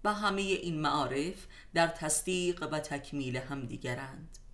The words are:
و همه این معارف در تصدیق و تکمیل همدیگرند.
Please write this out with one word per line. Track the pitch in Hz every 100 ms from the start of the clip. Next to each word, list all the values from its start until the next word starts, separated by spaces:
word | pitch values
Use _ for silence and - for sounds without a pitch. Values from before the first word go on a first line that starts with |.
و | 208
همه | 202 208 196
این | 196 190 175 156
معارف | 151 147 131 135 160 196 - - -
در | 165 165
تصدیق | 165 156 - - 185 175 175 151
و | 151
تکمیل | 147 143 135 147 127 123
همدیگرند. | 127 139 123 120 127 123 135 - 165 - -